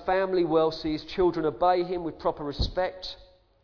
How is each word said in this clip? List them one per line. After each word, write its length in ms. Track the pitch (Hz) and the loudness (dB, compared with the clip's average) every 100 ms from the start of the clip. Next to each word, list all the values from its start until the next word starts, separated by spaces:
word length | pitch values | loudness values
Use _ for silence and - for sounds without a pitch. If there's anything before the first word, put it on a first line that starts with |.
| - | 0
family 380 | 185 190 185 | 0 2 2
well, 260 | 170 160 160 | 4 4 4
see 220 | 156 160 | 0 -4
his 120 | 151 | -4
children 400 | - - 180 165 | -4 2 2 2
obey 380 | 156 147 180 180 | 0 2 2 2
him 220 | 175 180 | 0 -4
with 140 | 165 - | -6 -4
proper 260 | 180 156 | -4 -2
respect. 720 | 147 139 - - 185 - - - - _ _ _ | -4 -2 -2 -2 -4 -6 -14 -16 -20 _ _ _